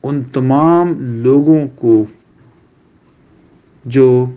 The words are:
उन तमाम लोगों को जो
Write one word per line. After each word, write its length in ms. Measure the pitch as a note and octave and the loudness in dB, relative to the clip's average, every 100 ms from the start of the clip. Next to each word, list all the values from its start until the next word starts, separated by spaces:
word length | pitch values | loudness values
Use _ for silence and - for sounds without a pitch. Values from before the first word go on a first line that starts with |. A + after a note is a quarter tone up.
उन 200 | C3+ C#3+ | -6 -8
तमाम 680 | B2+ C3+ B2+ C3+ D#3+ E3+ F3 C#3+ | -6 -4 0 2 2 2 0 -4
लोगों 680 | B2+ A2+ B2 C#3+ D3 D#3 C#3 | -8 -4 0 2 2 0 -2
को 400 | - A#2+ A2 G#2 _ _ _ _ _ _ _ _ _ _ _ _ _ _ _ _ _ B2+ | -4 0 0 0 _ _ _ _ _ _ _ _ _ _ _ _ _ _ _ _ _ -4
जो 400 | C3 B2+ B2 B2+ | 2 2 2 -2